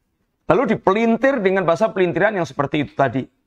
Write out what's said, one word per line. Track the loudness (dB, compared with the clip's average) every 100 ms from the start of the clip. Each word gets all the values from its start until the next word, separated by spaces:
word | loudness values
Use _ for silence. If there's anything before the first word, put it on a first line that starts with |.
| _ _ _ _ 0
Lalu | 0 2 0
dipelintir | 0 2 2 2 2 0
dengan | 0 0 0
bahasa | 0 0
pelintiran | 0 0 0 0 0
yang | -4
seperti | -4 -4 -4 -4
itu |
tadi. | -2 -2 -2 -6 _